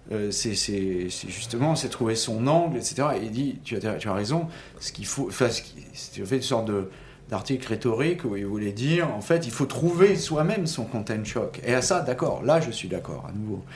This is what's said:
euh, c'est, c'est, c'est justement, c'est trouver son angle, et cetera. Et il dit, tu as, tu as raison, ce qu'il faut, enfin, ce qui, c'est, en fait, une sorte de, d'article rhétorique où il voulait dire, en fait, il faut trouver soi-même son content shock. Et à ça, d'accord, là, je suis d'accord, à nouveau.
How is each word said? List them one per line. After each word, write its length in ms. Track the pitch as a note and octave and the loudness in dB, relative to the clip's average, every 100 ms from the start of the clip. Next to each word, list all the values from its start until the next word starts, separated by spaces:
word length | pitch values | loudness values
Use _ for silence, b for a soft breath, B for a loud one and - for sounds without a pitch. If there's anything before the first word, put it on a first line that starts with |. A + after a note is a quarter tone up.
| - | -6
euh, 220 | G#2+ G#2 | -2 -2
c'est, 240 | G2 A#2 G2+ | 0 0 0
c'est, 520 | - G2+ F#2+ F2+ F2+ | 0 0 0 0 -2
c'est 200 | - G2 | -4 -8
justement, 480 | F#2+ - A#2 D3 D#3+ | -8 -6 0 2 2
c'est 120 | C3 | 0
trouver 280 | - A2+ A2+ | 0 0 2
son 320 | - A2 B2+ | 0 0 4
angle, 300 | D#3+ E3+ B2+ | 4 4 0
et 20 | |
cetera. 360 | G#2+ - D3 A2+ | -4 0 0 0
Et 60 | |
il 80 | A2 | -2
dit, 300 | A2 C#3+ - | -2 -2 -4
tu 140 | - A2 | -6 -4
as, 180 | G#2+ | -2
tu 140 | E2 G#2+ | -2 -2
as 40 | |
raison, 360 | G2 G#2 D#3+ E3 B B - | -2 0 0 -2 B B -12
ce 100 | - | -10
qu'il 160 | - G2+ | -8 -6
faut, 220 | - B2+ | -4 -4
enfin, 220 | G2 A#2+ | 2 2
ce 120 | - | 2
qui, 240 | - - - | -6 -16 -16
c'est, 280 | - - - | -14 -12 -8
en 60 | F#2+ | -2
fait, 120 | C3 | 0
une 40 | |
sorte 240 | B2 A#2 G#2+ | 2 0 2
de, 240 | G2+ F#2+ B B B - | 0 -2 B B B -6
d'article 400 | G#2 - C3 - | -6 -2 -2 -2
rhétorique 560 | A2 B2 A2+ D#3 F3 | -2 0 2 2 0
où 100 | B2 | -2
il 100 | G2+ | -2
voulait 280 | G2+ G#2 G#2 | -2 -2 -2
dire, 360 | G#2 C3+ E3+ D#3+ | -2 2 2 2
en 60 | G#2+ | -2
fait, 260 | G#2 E3 B2 | 2 2 2
il 60 | |
faut 140 | - C#3 | -2 -2
trouver 500 | B2 E3 E3+ G3 F#3 | 2 2 8 8 8
soi-même 500 | - D3+ D#3+ A3 E3+ | 2 2 4 2 0
son 180 | - | -2
content 380 | A2 A#2+ G#2 G#2+ | -4 -4 -2 -2
shock. 380 | G#2 A#2+ G2+ - | -2 -2 -2 -4
Et 100 | A2+ | 2
à 60 | B2+ | 2
ça, 200 | A#2+ F3+ | 4 2
d'accord, 420 | D3+ B2 D#3 D#2+ | 2 0 0 2
là, 180 | G2 D#3+ | 4 4
je 120 | B2 | 4
suis 160 | A2+ F#2 | -4 -4
d'accord, 360 | F2+ C#2+ C#2+ D2+ | -6 -4 -8 -8
à 20 | |
nouveau. 320 | F#2+ G#2+ G#2+ - | -6 -4 -6 -8